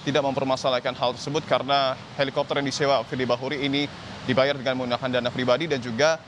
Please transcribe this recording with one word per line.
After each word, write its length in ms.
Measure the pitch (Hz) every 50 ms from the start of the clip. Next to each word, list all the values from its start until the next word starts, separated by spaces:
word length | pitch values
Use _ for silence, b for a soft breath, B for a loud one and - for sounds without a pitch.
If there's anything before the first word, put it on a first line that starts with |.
| -
tidak 240 | 143 135 151 139 139
mempermasalahkan 640 | 135 135 135 131 131 127 - 139 127 123 - 127 120 120
hal 160 | 135 123 127
tersebut 320 | 123 - 143 143 160 151 -
karena 480 | 143 123 127 127 139 139 139 131 131 - - - - -
helikopter 400 | 143 135 - 147 143 - 160 147
yang 80 | 139 139
disewa 320 | 131 - 151 139 139 123 113 -
Firly 160 | - 127 127
Bahuri 400 | 120 120 120 131 135 151 135 139
ini 240 | 139 139 143 143 135 - - - - - - - 131
dibayar 240 | 127 131 131 139
dengan 320 | 143 139 123 135 131 127 127
menggunakan 240 | 120 120 120 - 127
dana 240 | 123 123 120 123
pribadi 400 | - 127 127 123 123 127 165 170
dan 80 | 147 135
juga 400 | 113 123 117 113 143 156 160 160 -